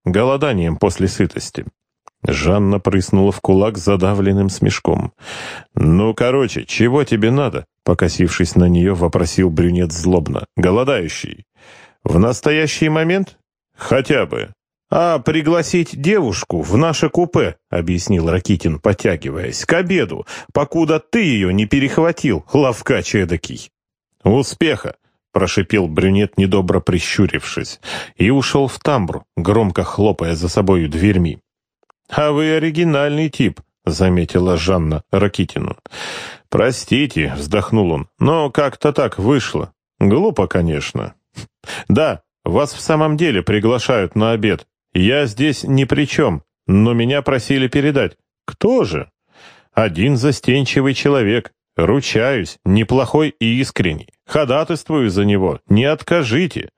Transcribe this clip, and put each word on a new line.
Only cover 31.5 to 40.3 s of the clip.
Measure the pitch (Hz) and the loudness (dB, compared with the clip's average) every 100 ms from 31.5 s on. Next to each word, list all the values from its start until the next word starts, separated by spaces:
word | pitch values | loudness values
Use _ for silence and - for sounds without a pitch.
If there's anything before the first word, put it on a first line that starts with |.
| _ _ _ _ _ - | _ _ _ _ _ -8
«А | - 151 | -2 0
вы | 143 156 156 | 0 0 0
оригинальный | 160 156 170 143 147 147 156 | 0 0 0 2 0 -2 -2
тип», — | - 101 - - _ 85 | 0 -2 -4 -16 _ -4
заметила | 78 92 90 82 92 90 85 | 0 2 2 0 0 2 0
Жанна | 85 92 78 78 - | 0 0 0 -4 -2
Ракитину. | 98 101 - 87 - - - - - - - - - - | 0 0 -2 -4 -6 -8 -10 -16 -14 -14 -14 -16 -20 -2
«Простите», — | - 117 127 - 123 147 82 71 69 | 0 2 0 -2 0 0 -2 -4 -4
вздохнул | 73 104 - 110 90 | -2 -2 0 2 2
он, — | 76 - - | 0 -6 -2
«но | 123 165 143 | 0 2 -2
как-то | 151 139 - 151 | -2 -2 0 -2
так | 143 117 - | 0 -2 0
вышло. | 104 143 - 76 80 _ _ - | 0 0 0 -6 -8 _ _ 0
Глупо, | 101 127 214 | 2 4 2